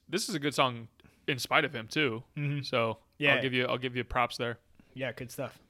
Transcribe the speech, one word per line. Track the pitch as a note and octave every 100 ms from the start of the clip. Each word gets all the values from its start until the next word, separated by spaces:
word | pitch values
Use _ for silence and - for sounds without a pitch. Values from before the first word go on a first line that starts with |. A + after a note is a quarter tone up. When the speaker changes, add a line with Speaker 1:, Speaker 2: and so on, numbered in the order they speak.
| _
Speaker 1:
this | E3+ A#3
is | F3
a |
good | C#3+
song | C3+ C3+ A#2+ A#2 _ - _ -
in | C3+
spite | - C3 C#3+
of | C3
him | A2
too. | - D3 A2+ - -
Speaker 2:
Mm-hmm. | C#3+ D3
Speaker 1:
So | B2+ B2+ A2+ A2 _ _
Speaker 2:
Yeah. | D3 C3+
Speaker 1:
I'll |
give | B2+
you, | B2+ B2
I'll | B2
give | B2+ B2
you | A#2+
props | B2+ A#2+ -
there. | A#2+ A#2 _ - -
Speaker 2:
Yeah, | - C3
good | - B2
stuff. | - B2+ - _